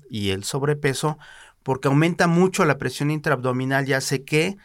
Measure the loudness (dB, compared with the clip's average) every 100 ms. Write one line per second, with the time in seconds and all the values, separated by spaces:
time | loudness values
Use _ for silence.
0 | -10 -6 -2 -2 -4 -4 -2 0 -2 -2
1 | -4 -6 -12 -20 -20 _ -4 -2 2 4
2 | 2 2 2 4 4 4 2 0 -4 -4
3 | -2 -2 0 0 0 -2 0 0 0 -2
4 | -2 -4 0 0 0 -4